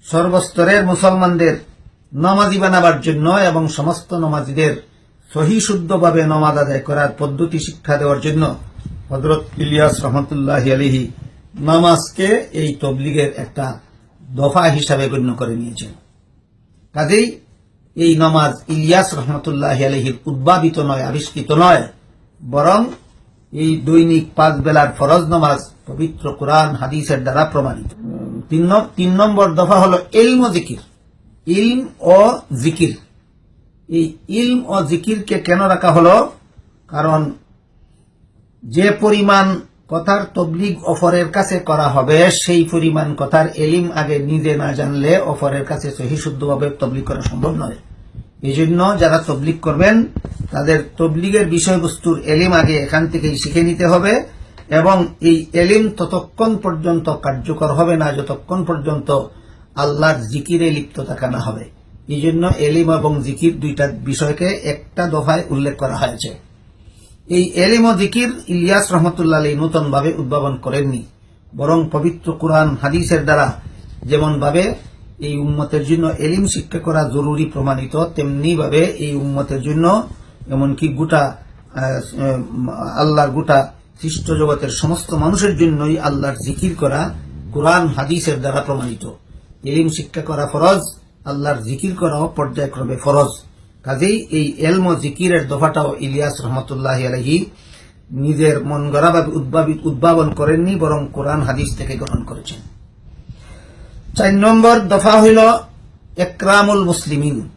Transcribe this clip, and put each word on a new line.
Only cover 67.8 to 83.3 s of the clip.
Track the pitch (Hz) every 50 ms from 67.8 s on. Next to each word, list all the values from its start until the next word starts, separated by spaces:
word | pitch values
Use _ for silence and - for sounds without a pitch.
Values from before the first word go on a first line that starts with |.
| 226
ও | 233 220
জিকির | 180 196 196 - 233 247 240 254 - -
ইলিয়াস | - 180 175 170 185 196 202 202 -
রহমতুল্লাহ | 180 165 160 170 165 185 170 160 160 156
আলাইহি | 156 147 147
নূতনভাবে | 143 156 160 160 160 147 143 135 139 143 160 160 156
উদ্ভাবন | 147 123 143 147 135 139 135
করেননি, | 127 - 135 123 143 143 139 127 113 113 - _ _ _ _ _ _ _ - -
বরং | 117 139 147 165 165 160 160
পবিত্র | - 151 143 170 165 - - 165
কুরআন | 156 - 160 160 156 156 156 151 139 -
হাদিসের | - 143 147 175 170 - 170 156 139
দ্বারা | 143 147 151 139 131 - - - - - - - - - - -
যেমনভাবে | 123 147 147 156 151 147 143 143 143 147 170 190 220 233 - - - - - - - - -
এই | 147 147 147
উম্মতের | 143 147 147 147 147 147 143 156 151 139
জন্য | 135 165 165 165 160 - -
ইলম | 143 156 170 190 202
শিক্ষা | 190 - - - - - 170
করা | 151 165 156 156 151
জরুরি | 127 120 143 143 147 151 151 156
প্রমাণিত, | 151 - 143 131 139 135 131 131 127 - 151 165
তেমনিভাবে | 165 - - 147 139 139 139 147 165 175 160 147 135 135 151 165
এই | 190 214 - 156 147 143
উম্মতের | 143 139 143 139 139 139 - 139 131
জন্য | 127 143 151 156 165 170 196 220 240 - - - - - - - - -
এমনকি | 135 135 139 139 135 - 160 156
গোটা, | 135 127 160 160 165 151 143 135 127 - - - - - - - -
আহ, | 131 131 131 131 127 117 - - - 139 135 131 127 120 117 113 120 123 123 - - - - - 127
আল্লাহর | 147 156 151 151 147 139